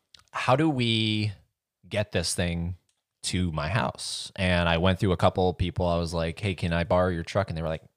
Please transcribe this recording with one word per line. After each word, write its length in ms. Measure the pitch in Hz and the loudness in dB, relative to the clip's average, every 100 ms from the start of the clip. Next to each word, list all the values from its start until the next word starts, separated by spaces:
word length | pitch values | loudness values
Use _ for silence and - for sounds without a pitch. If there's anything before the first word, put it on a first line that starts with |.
| _ - _ | _ -20 _
"How 240 | - - 131 | -4 2 2
do 140 | 160 | 2
we 640 | 127 117 113 110 107 107 - _ _ _ _ 90 | 2 2 2 2 0 -2 -4 _ _ _ _ -6
get 240 | 98 - | -4 -2
this 240 | 92 82 - | -2 -2 -2
thing 400 | 87 85 85 92 _ _ _ _ | -2 -2 -4 -8 _ _ _ _
to 280 | - 90 90 | -4 -2 0
my 160 | 76 76 | -2 -2
house?" 640 | 107 - - - - - - | -2 -2 -6 -10 -10 -10 -2
And 320 | 92 87 85 | 2 2 2
I 100 | 82 | 4
went 220 | 92 90 | 2 2
through 140 | 101 | 2
a 40 | 87 | 4
couple 320 | 92 - 90 | 2 4 2
of 80 | 80 | 2
people. 280 | 87 - 87 | -2 0 0
I 100 | 85 | 0
was 160 | 82 | -2
like, 260 | 85 82 - | -2 -4 -2
"Hey, 160 | 104 85 | -4 -2
can 180 | 90 | 0
I 100 | 85 | 0
borrow 260 | 85 90 92 | 2 2 2
your 140 | 85 | 0
truck?" 240 | 80 104 95 | -2 -2 -2
And 80 | 80 | -4
they 40 | |
were 80 | 80 | -4
like, 140 | 80 - | -6 -10